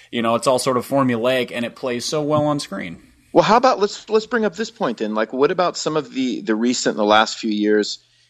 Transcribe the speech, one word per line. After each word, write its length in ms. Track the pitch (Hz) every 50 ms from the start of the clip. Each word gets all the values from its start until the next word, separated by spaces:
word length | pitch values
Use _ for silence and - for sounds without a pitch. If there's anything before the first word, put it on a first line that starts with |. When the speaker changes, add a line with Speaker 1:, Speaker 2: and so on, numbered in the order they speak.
| - _
Speaker 1:
you 100 | - 120 113
know, 100 | 117 117
it's 120 | 117 -
all 100 | 143 127 127
sort 180 | - 135 127
of 100 | 123 110
formulaic, 640 | - 139 139 135 127 120 113 113 127 131 127 123 113 -
and 100 | 123 120
it 100 | 113 -
plays 280 | - - 127 120 120 113
so 160 | - - 151 151
well 220 | 143 151 151 147
on 120 | 147 147 147
screen. 420 | - - 196 - - 87 82 - - _ _ _ _ _
Speaker 2:
Well, 120 | - 165 165
how 140 | 175 214
about, 220 | 240 254 262 247 190
let's, 300 | 196 202 - - - -
let's 160 | 214 220 214
bring 180 | - - 233 220
up 100 | 208 165
this 160 | 185 226 214
point 260 | - - 190 139 113
then. 160 | - 113 107 107
Like, 180 | 107 107 - -
what 180 | 127 139 151
about 260 | - 175 180 170 -
some 180 | - - 160 156
of 140 | 156 139 123
the, 300 | 120 131 131 127 104 -
the 140 | - 113 113
recent, 420 | 107 117 123 123 - - 127 113
the 80 | 107 104
last 320 | 104 107 107 110 - -
few 140 | - - 113
years, 480 | 107 104 104 107 107 107 104 - - - _ _ _ _ _